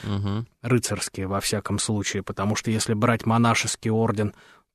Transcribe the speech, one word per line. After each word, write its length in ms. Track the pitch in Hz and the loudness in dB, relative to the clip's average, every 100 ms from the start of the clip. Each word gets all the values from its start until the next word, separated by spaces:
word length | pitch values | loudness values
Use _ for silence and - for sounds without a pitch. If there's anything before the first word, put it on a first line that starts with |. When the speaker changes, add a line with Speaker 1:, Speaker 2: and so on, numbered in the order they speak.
Speaker 1:
Мгм. 440 | - 101 101 104 117 _ | -4 -2 -2 -2 -6 _
Speaker 2:
Рыцарские, 640 | 120 123 - 98 - - 95 | 0 0 0 -4 -6 -6 -4
во 140 | 98 | -2
всяком 380 | - 104 - 101 | -2 -2 -2 -2
случае. 440 | - 107 95 98 | 0 -2 -2 -4
Потому 340 | 92 98 101 104 | -6 -2 -2 0
что 140 | 117 | 0
если 240 | 110 - | 0 0
брать 320 | 107 120 117 113 | 2 2 2 2
монашеский 640 | 117 117 110 113 - 113 | 4 4 2 0 -4 0
орден, 440 | 110 110 101 104 - - - _ | 2 2 2 -2 -4 -20 -20 _